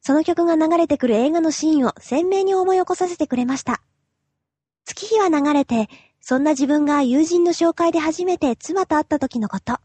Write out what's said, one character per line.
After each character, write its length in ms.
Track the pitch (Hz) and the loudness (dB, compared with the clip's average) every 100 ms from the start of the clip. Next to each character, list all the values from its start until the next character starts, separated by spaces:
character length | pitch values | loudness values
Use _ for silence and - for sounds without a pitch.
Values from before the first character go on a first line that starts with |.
そ 120 | - | 2
の 100 | 285 | 2
曲 220 | 320 339 | 2 0
が 100 | 339 | 2
流 140 | 320 320 339 | 2 2 2
れ 100 | 339 | 0
て 120 | 285 | 0
く 100 | 247 | 0
る 60 | |
映 160 | 214 262 | 2 2
画 100 | 339 | 0
の 100 | 320 | -2
シ 200 | 285 311 | 0 0
ー 120 | 302 | 2
ン 20 | 240 | 2
を 80 | - | -2
鮮 280 | - 269 359 | -4 -2 0
明 160 | 381 | 0
に 100 | 381 | 0
思 200 | 381 370 | 0 2
い 40 | 370 | 0
起 60 | |
こ 100 | 359 | 0
さ 140 | 370 359 | -4 -4
せ 80 | 349 | -4
て 100 | 302 | -4
く 100 | 247 | -2
れ 100 | 247 | -4
ま 100 | 269 | -4
し 60 | |
た。 180 | - 247 _ _ _ _ _ _ _ _ _ _ | -6 -8 _ _ _ _ _ _ _ _ _ _
月 220 | - - 415 | -18 -14 -2
日 120 | 440 | 2
は 100 | 381 | 2
流 240 | 302 277 | 2 2
れ 120 | 294 | 0
て、 240 | 269 226 214 - _ _ | 0 -2 -2 -8 _ _
そ 180 | - 262 | -4 0
ん 60 | |
な 80 | 294 | 0
自 140 | 277 269 | 0 0
分 180 | 294 | 0
が 180 | 294 294 | 2 0
友 220 | 269 262 | 2 2
人 180 | 320 349 | 2 2
の 100 | 349 | 2
紹 200 | 330 330 | 2 0
介 180 | - 339 | 2 0
で 80 | 330 | 0
初 260 | 311 320 | -2 -4
め 140 | 359 349 | -4 -2
て 160 | 285 233 | -2 -4
妻 300 | - 370 370 | -4 -4 0
と 100 | 302 | -2
会 60 | |
っ 20 | 302 | 0
た 120 | 302 | -4
時 220 | 262 240 | -4 -6
の 80 | 208 | -6
こ 120 | 196 | -6
と。 180 | - 240 | -8 -8